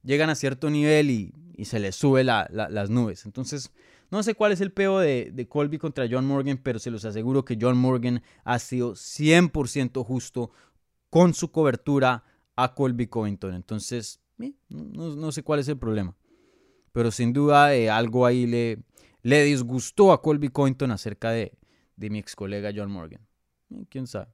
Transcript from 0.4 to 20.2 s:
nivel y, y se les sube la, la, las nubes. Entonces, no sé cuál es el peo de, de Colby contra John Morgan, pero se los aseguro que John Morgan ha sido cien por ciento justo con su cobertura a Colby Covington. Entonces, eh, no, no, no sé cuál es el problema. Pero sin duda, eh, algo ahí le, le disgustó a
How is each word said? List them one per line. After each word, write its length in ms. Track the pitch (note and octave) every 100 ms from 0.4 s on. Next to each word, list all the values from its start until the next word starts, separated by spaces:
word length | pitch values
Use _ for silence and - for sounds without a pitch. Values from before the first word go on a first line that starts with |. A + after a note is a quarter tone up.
| C3+ C3+ D#3
nivel 400 | D3+ D3+ D3+ D3
y, 240 | A#2 F2+ - F3 -
y 80 | G#2
se 140 | A2+
les 180 | G2 -
sube 260 | C#3+ C3
la, 240 | C3 A2 -
la, 200 | G#2 F#2
las 200 | G#2 G2
nubes. 360 | A#2+ A2+ F2 G#2
Entonces, 480 | G#2 B2+ C#3+ B2+ _ _ _ _
no 140 | G3
sé 120 | G#3+ G#3+
cuál 180 | G#3+
es 80 | F#3
el 100 | G3
peo 280 | G3 G3 F#3+
de, 320 | E3 B2+ G#2
de 160 | A#2+ A#2
Colby 300 | D3 D3 D3+
contra 280 | D#3+ C3+ B2
John 160 | B2+ C3+
Morgan, 320 | C#3 C3+ C3
pero 160 | C3+ A2+
se 120 | B2+
los 120 | A2
aseguro 400 | G#2+ G#2 A#2 C3+
que 140 | C3 A2+
John 180 | A#2+ B2
Morgan 460 | B2+ B2+ A#2+ A#2+ _ _ -
ha 120 | B2
sido 380 | - B2+ A#2+ F#2+
cien 540 | - - D3+ E3 F3
por 180 | D#3 C3
ciento 380 | C#3+ B2 C3 A2+
justo 460 | B2+ - B2+ A#2+ _ _ _ _ _ _
con 240 | E3 F3+
su 180 | - E3+
cobertura 720 | D#3+ D3+ A#2+ - C#3 B2+ A#2+ _ _ _ -
a 200 | B2+ -
Colby 320 | C3+ A#2+ A#2+
Covington. 460 | A#2 G#2 G2 G2
Entonces, 680 | F2+ - G#2+ - B2 A2 - _ -
eh, 100 | B3 C#4 _
no, 160 | D3
no, 320 | D3 - E3 D3
no 160 | D#3
sé 120 | D3
cuál 180 | C#3+ D3
es 80 | C3+
el 80 | C#3
problema. 360 | A#2 G#2+ F#2 - _ _ _ _ _ _ _
Pero 180 | A#2+ A#2
sin 220 | G#2+ A#2+
duda, 420 | C3 D3 D3 C#3+
eh, 160 | C3+ A2
algo 360 | G#2+ A#2 A#2+ B2
ahí 200 | B2 A#2+
le, 340 | A#2+ A#2 G#2+ - _ _ _
le 240 | A#2 C#3+ D3
disgustó 680 | C#3 A#2+ B2+ - - G3
a 100 | D#3+